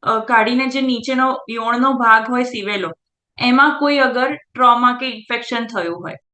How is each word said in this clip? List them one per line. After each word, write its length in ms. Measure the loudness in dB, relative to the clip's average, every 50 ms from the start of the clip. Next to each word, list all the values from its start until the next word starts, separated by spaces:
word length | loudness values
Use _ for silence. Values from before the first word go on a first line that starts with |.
| -2
અ, 160 | -2 -2 -2
કાઢીને 480 | -2 0 2 2 2 2 2 0 0 0
જે 140 | -2 -2
નીચેનો 560 | 0 0 -2 -2 -2 -4 0 0 2 0 0 -2 -6 -10
યોળનો 440 | -8 -6 -4 -2 0 2 2 2 2
ભાગ 360 | 2 4 4 4 4 4 0
હોય 140 | -2 -2 -2
સીવેલો, 460 | -2 -4 -8 -6 -6 -6 -4 -6 -6 -10 _ _ _ _ _ _ _ _ -4
એમાં 400 | 0 2 4 4 4 4 4 0
કોઈ 180 | 0 0 2 2
અગર 380 | 2 2 2 0 -2 -2 -4
ટ્રોમા 640 | -8 _ _ _ 2 4 4 6 6 4 0 0 0
કે 60 | -6
ઇન્ફેક્શન 600 | -8 -10 -10 -10 _ -8 -8 -6 -6 -6 -6 -6
થયું 360 | -6 -6 -6 -6 -6 -6 -8
હોય 140 | -10 -14 -16 -16 _ _